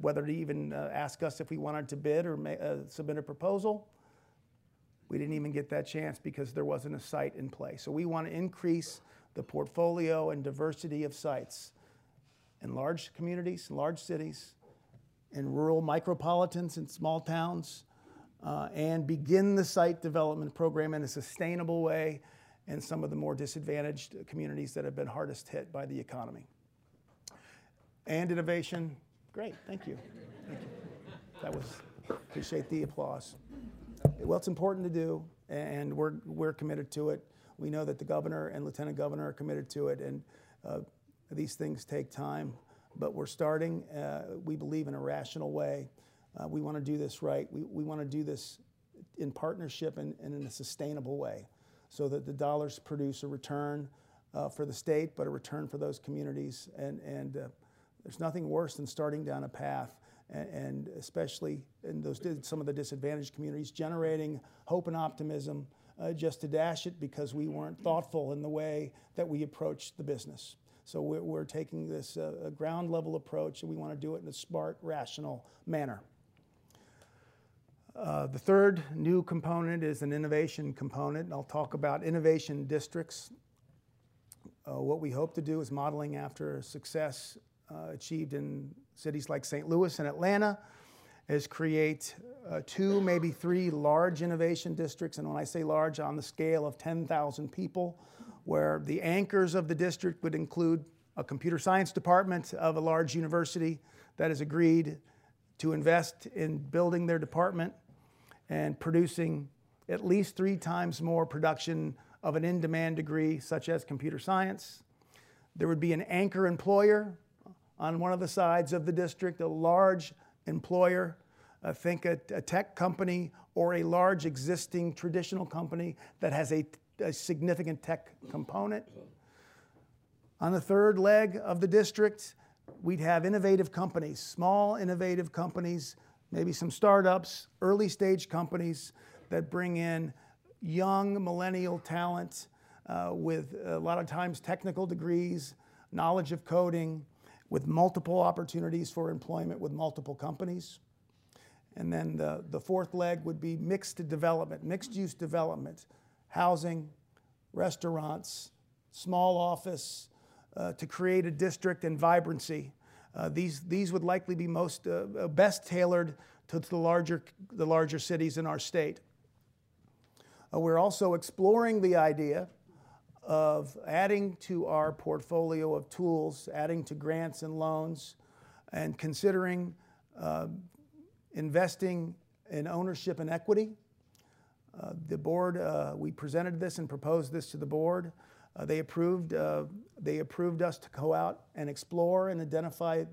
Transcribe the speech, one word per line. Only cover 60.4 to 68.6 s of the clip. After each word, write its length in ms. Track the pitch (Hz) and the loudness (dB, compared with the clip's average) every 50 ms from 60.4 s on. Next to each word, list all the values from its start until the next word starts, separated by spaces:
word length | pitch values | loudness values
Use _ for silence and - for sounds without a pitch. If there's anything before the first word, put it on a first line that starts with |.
| 151 202 | -10 -8
and 380 | 156 143 135 - 135 - 143 190 - - | -8 -8 -8 -6 -8 -8 -8 -10 -12 -12
especially 640 | - - - - 80 - - - - - 151 - 135 - _ _ - | -14 -8 -4 -4 -4 -4 -6 -6 -6 -6 -6 -8 -10 -16 _ _ -12
in 180 | 160 160 156 | -10 -8 -6
those 180 | 147 143 135 - | -6 -6 -8 -6
di-, 220 | - 175 160 139 | -6 -8 -8 -8
some 200 | 131 - 160 156 | -8 -8 -8 -6
of 60 | 147 147 | -6 -6
the 60 | 143 | -6
disadvantaged 600 | 147 139 - 143 135 139 143 151 147 143 139 - | -6 -8 -8 -8 -6 -6 -6 -4 -6 -8 -10 -10
communities, 380 | - 151 151 143 151 151 - | -10 -10 -8 -8 -8 -10 -10
generating 680 | - - 160 156 170 165 165 160 160 156 156 151 151 135 - - - - _ | -8 -8 -6 -4 -2 -2 0 0 0 0 -2 -4 -6 -8 -10 -16 -20 -20 _
hope 220 | - 170 180 170 170 | -2 -2 -2 -2 -4
and 80 | 160 | -4
optimism, 720 | 165 160 156 - - 151 151 156 143 139 151 143 143 139 135 - _ _ - _ - | -2 -4 -4 -4 -6 -6 -6 -4 -6 -6 -6 -8 -10 -10 -14 -18 _ _ -20 _ -8
uh, 140 | 170 165 170 | -6 -6 -4
just 260 | 147 165 160 - - | -2 -2 -2 -2 -2
to 60 | 160 147 | -4 -2
dash 400 | 147 156 160 170 160 160 - 180 | 0 2 2 0 0 -2 -6 -8
it 120 | 180 165 | -8 -8
because 320 | 151 139 - 147 147 120 127 | -8 -8 -6 -6 -6 -6 -4
we 140 | 151 151 156 | -4 -4 -4
weren't 300 | 147 151 151 156 165 - - | -4 -6 -8 -8 -10 -2 0
thoughtful 480 | 170 160 170 165 - - 160 139 135 | 2 2 2 0 -2 -2 -2 -2 -2
in 100 | 143 147 | -4 -4
the 80 | 147 151 | -4 -4
way 440 | 151 156 | -2 -2